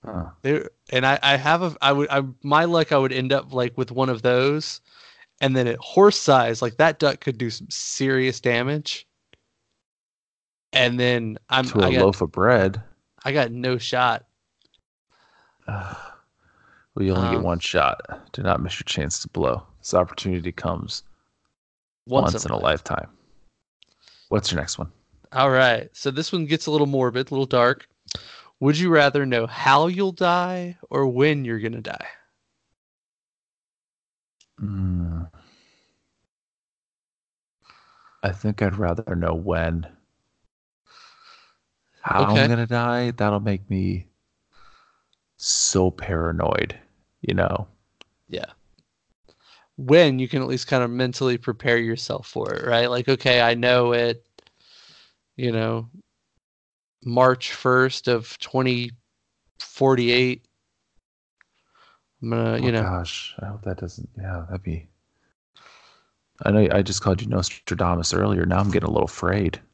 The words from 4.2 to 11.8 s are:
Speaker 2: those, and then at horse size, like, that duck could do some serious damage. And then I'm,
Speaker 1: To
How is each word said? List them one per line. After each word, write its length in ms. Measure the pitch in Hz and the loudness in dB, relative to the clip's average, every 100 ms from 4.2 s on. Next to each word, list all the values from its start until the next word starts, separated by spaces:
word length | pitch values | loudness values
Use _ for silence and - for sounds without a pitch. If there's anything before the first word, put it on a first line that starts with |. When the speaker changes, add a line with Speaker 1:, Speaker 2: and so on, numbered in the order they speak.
Speaker 2:
those, 580 | 120 123 135 151 151 - _ _ - - - _ | 2 4 2 0 -4 -14 _ _ -20 -20 -20 _
and 140 | 135 | 0
then 120 | 131 123 | 2 0
at 100 | 117 | -2
horse 380 | - - 202 202 | -2 6 6 6
size, 440 | - 135 117 113 | 4 4 4 0
like, 160 | 123 113 | -4 2
that 200 | 160 156 | 2 4
duck 220 | 147 135 | 0 0
could 160 | - 117 | -6 -4
do 140 | 120 | -6
some 180 | 110 - | -8 -12
serious 720 | - - - 135 131 131 123 | -12 -10 -4 0 2 0 0
damage. 680 | 123 120 127 151 143 - - _ _ _ _ _ _ _ _ _ _ _ _ _ _ _ _ | 0 0 0 -4 -6 -10 -12 _ _ _ _ _ _ _ _ _ _ _ _ _ _ _ _
And 240 | 135 123 123 | 0 2 2
then 400 | 123 123 113 110 _ | 2 0 -2 -10 _
I'm, 160 | 131 127 | -2 0
Speaker 1:
To 160 | 110 | 2